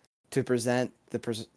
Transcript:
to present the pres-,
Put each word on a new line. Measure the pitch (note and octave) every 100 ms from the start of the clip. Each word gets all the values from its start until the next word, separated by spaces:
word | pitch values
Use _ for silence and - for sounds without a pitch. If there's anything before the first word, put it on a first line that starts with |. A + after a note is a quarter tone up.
| _ _ _
to | C#3
present | B2 B2 A#2+ B2 B2 - _
the | A#2
pres-, | - G#2+ -